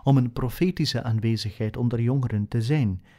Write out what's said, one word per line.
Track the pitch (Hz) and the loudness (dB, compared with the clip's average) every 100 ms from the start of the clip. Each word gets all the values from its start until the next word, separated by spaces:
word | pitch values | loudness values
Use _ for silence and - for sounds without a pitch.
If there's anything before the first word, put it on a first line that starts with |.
om | - 139 | 4 4
een | 123 | 4
profetische | 117 123 - 180 180 147 120 | -2 -6 0 -2 0 -2 -2
aanwezigheid | 117 110 113 113 107 - 107 113 | -2 0 0 0 -4 -4 -6 -2
onder | 120 120 | -2 0
jongeren | 117 135 123 107 104 | 0 0 0 -2 -2
te | 120 | -2
zijn, | 117 156 117 95 - | 0 2 0 -2 -8